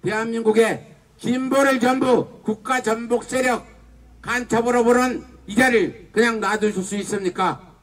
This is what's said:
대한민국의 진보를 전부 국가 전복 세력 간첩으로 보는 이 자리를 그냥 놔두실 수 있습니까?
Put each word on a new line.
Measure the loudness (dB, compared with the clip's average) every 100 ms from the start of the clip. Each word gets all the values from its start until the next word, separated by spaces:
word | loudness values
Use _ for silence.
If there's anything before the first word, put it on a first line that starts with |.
대한민국의 | -4 -4 -4 -2 0 4 2 0 -10 -20 _ _
진보를 | -4 -2 0 2 4 2
전부 | 2 2 2 2 0 -8
국가 | -6 -6 -2 -2
전복 | -2 -4 -2 -4
세력 | -2 -2 0 -2 -6 -20 -20 -20 -20 -18
간첩으로 | -6 -6 -2 0 2 2
보는 | 4 4 2 -2 -10 -20 -4
이 | 2
자리를 | 4 4 0 -4 -6
그냥 | 0 0 0
놔두실 | -2 0 -2 -2
수 | -6 -6
있습니까? | -4 -4 -4 -2 -2 -2 -12 -20